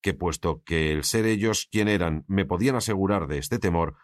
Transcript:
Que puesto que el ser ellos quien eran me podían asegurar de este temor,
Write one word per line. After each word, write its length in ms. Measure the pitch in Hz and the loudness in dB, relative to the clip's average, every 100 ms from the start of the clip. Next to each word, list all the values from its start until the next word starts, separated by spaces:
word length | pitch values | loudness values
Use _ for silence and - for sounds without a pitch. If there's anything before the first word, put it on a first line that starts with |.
Que 120 | 98 | -4
puesto 480 | - 87 80 85 78 | -2 -2 -2 -2 -4
que 280 | - 82 78 | -2 0 0
el 100 | 76 | 0
ser 240 | - 113 110 | 0 0 2
ellos 400 | 107 110 104 - | 2 0 -2 -2
quien 180 | 107 104 | 0 2
eran 360 | 101 85 78 - | 2 0 -2 -2
me 160 | 98 | -2
podían 320 | 95 90 127 123 | 0 0 0 0
asegurar 500 | 113 98 95 101 73 | -2 0 2 0 -2
de 120 | 71 | -4
este 200 | - - | -4 -2
temor, 380 | 95 85 82 - | 0 2 0 -4